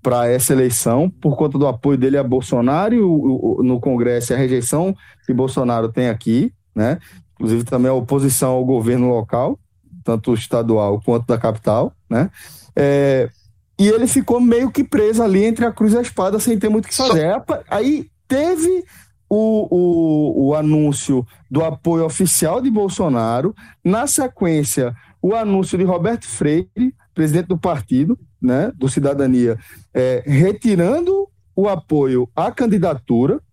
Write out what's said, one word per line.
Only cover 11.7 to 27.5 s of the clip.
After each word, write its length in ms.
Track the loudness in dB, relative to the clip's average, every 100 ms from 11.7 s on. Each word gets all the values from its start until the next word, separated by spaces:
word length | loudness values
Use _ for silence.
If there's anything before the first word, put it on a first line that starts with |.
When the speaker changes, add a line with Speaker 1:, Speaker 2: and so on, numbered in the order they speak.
| 0 -2 _ _
Speaker 1:
né? 220 | -2 -2 -4 -20 -20 -10 -2
É, 520 | 2 2 2 2 -2 _ _ _ _ _
e 120 | 2
ele 180 | 4 2
ficou 340 | 0 0 2
meio 300 | 2 2 0
que 140 | -2
preso 400 | -2 2 2 2
ali 200 | 2 2
entre 200 | 2 0
a 80 | -2
cruz 200 | 0 2
e 60 | 2
a 40 |
espada, 360 | -2 -2 -2 -2
sem 180 | 0 0
ter 120 | 0
muito 160 | -2
o 40 | -2
que 60 |
Speaker 2:
Só 140 | -4 0
Speaker 1:
fazer. 260 | 2 2
Aí, 80 | -2 -4 -8 -4
aí 420 | -2 0 -2 -4 _ _
teve 560 | -2 0 0 0 -2 -4 -18 -20 _ _
o, 380 | 0 2 0 0
o, 720 | 0 2 2 2 2 0 0 0
o 40 |
anúncio 720 | 2 2 2 2 0 -2 -2 -2 -14 _
do 140 | -2
apoio 400 | -2 -2 -2 0
oficial 580 | 0 0 0 0 0 0
de 80 | 0
Bolsonaro, 840 | 0 -2 -2 0 0 0 0 -2 -6 -20 -6
na 220 | -2 0 0
sequência, 880 | -2 -2 -2 0 0 0 -2 -4 -6 -18 _
o 140 | -2
anúncio 420 | 0 0 0 0 0
de 60 |
Roberto 440 | 0 0 -2 -4 -8
Freire, 680 | -4 0 0 -2 -2 -4 -4 _
presidente 340 | -2 0 0
do 100 | 0